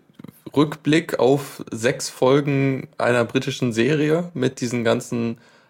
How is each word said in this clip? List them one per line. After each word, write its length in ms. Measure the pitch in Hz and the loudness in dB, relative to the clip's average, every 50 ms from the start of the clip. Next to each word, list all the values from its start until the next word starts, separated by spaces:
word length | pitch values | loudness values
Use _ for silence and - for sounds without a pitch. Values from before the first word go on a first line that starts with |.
| - _ _ - - - - _ _ - - | -18 _ _ -20 -20 -20 -20 _ _ -2 0
Rückblick 640 | 135 156 151 - - - 143 147 165 - - - - | 2 2 2 0 -4 -2 0 2 2 2 0 0 2
auf 440 | - 123 139 143 143 - - - - - | 4 4 4 4 0 -4 -12 -14 -12 -10
sechs 380 | - 113 107 127 143 143 - - | -8 -2 -2 -2 -2 -2 -6 -10
Folgen 760 | - - 135 127 135 147 143 147 139 135 139 135 135 131 - - _ - | -4 0 2 4 4 4 2 0 0 0 0 0 -2 -2 -6 -10 _ -2
einer 280 | 113 117 123 123 117 | 0 2 2 2 0
britischen 480 | 113 - 135 131 139 131 - 131 123 110 | 0 -2 -2 -2 -2 -4 -2 -2 -2 0
Serie 560 | 110 113 131 156 147 151 151 156 170 180 175 - | 2 2 2 2 2 2 2 0 0 -2 -4 -4
mit 280 | 131 127 127 127 - | -2 -2 -2 -2 -2
diesen 220 | 127 117 117 120 113 | -4 -4 -2 -2 0
ganzen 540 | 113 113 123 120 - 123 117 117 117 117 - - _ _ _ _ _ | 0 0 0 -2 -4 -6 -4 -4 -4 -6 -8 -12 _ _ _ _ _